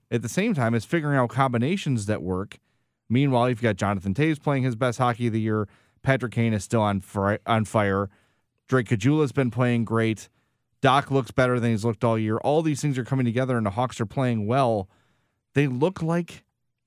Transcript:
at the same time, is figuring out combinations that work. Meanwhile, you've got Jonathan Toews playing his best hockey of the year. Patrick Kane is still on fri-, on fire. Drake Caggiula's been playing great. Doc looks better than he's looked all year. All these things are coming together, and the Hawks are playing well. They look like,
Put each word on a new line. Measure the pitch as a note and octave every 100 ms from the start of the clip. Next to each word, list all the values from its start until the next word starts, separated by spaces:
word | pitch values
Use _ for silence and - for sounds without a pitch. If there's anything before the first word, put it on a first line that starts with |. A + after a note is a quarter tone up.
| -
at | A#2
the | A#2
same | - A3
time, | E3 A#2
is | A#2 -
figuring | E3+ D3 C#3
out | A#2+
combinations | B2 C3+ A#2+ B2+ G3 D#3+ B2 G2+
that | G#2+
work. | E2 F#2 G#2 - _ _ _ _ -
Meanwhile, | A#2+ C#3+ B2+ B2
you've | A#2
got | A#2+ G2+
Jonathan | G2+ G2+ G2
Toews | F#2 D#3 D3+
playing | - C#3
his | B2+ A2+
best | C3 A2+
hockey | B2 A2+ A#2+
of |
the | A2
year. | A2 G#2+ G2+ _ _ _
Patrick | - C3+ A#2+
Kane | A#2+ A#2
is | G#2+
still | - A#2
on | G#2 G2
fri-, | - G#2 G2 G#2 -
on | A2+ G#2+
fire. | A2+ G2+ G2 G2+ _ _ _ _ _ -
Drake | C3 A2
Caggiula's | A#2 A#2 D3+ C#3+
been | C#3 B2+
playing | A2+ B2 A#2+ G#2
great. | A2+ A2 A2 - _ _ _ _ _
Doc | C3+ C3+ -
looks | C3+ A#2+
better | - B2+ B2
than | A#2
he's | A2 A#2
looked | G#2+
all | A#2+ A2+
year. | G#2+ A2
All | - D3+
these | D#3+ D3
things | D3+ B2+
are |
coming | A#2+ C3+ A#2+
together, | A2+ C3 B2
and | G#2+
the |
Hawks | F#2+ B2+ -
are | A2
playing | - B2+ A2+ G#2
well. | C3 B2+ G#2+ F#2+ _ _ _ _ _ _
They | - C#3+
look | B2 E3 F#3+
like, | D#3+ E3+ E3+ - _ _ _ _